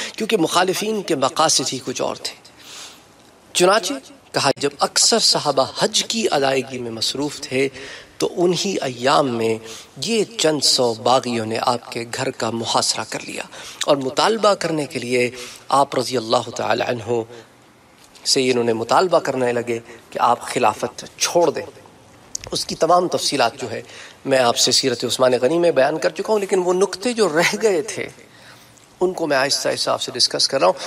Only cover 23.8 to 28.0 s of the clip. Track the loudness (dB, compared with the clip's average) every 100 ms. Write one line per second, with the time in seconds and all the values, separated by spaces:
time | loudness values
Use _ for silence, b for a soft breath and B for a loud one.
23.8 | B B B B 2 4 4 4 2 2
24.8 | 2 0 -2 2 4 4 4 4 4 4
25.8 | 2 2 -2 -2 0 0 2 0 2 2
26.8 | 0 0 -4 0 2 2 0 2 2 0
27.8 | -2 -8